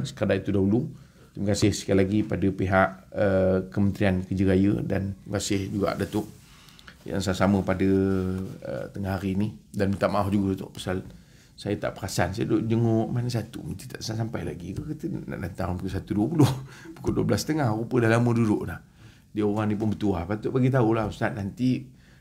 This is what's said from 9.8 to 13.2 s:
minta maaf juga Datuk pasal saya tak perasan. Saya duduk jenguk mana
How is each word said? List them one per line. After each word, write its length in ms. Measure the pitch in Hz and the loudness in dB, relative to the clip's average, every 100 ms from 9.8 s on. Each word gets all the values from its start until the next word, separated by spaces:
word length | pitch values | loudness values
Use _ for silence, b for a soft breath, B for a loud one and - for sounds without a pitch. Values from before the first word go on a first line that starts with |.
| 98 | -2
minta 160 | 95 - | -2 -2
maaf 220 | 104 98 | -2 0
juga 220 | 101 98 95 | 0 0 -2
Datuk 220 | - - | -6 -10
pasal 260 | - 92 - B B B B B | -6 -6 -6 B B B B B
saya 240 | 101 104 | -6 -4
tak 160 | 123 - | -6 -6
perasan. 400 | 95 - 90 98 | -6 -2 -2 -2
Saya 160 | - | 0
duduk 160 | 110 113 | 0 2
jenguk 400 | 113 113 110 110 | 2 2 2 0
mana 240 | 123 | -2